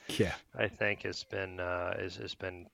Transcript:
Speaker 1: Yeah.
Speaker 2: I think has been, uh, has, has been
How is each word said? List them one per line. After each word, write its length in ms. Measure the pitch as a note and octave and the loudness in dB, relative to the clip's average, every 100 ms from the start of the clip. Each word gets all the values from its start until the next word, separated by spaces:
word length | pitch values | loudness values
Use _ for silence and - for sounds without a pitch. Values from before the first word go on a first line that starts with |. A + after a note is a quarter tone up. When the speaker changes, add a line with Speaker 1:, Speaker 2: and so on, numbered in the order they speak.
| - | -2
Speaker 1:
Yeah. 240 | - F#2 - - - | 4 4 2 -6 0
Speaker 2:
I 100 | G#2+ | 0
think 360 | - G#2 G#2 | 2 2 2
has 200 | G2+ - | -2 -4
been, 380 | - G2 F#2+ F2+ | -4 -2 -2 -2
uh, 360 | F2+ F2+ F2+ G#2 | 0 0 0 0
has, 200 | F#2 F2+ | -2 -4
has 180 | G#2+ - | -8 -4
been 300 | F#2+ F2+ F2 | -6 -6 -12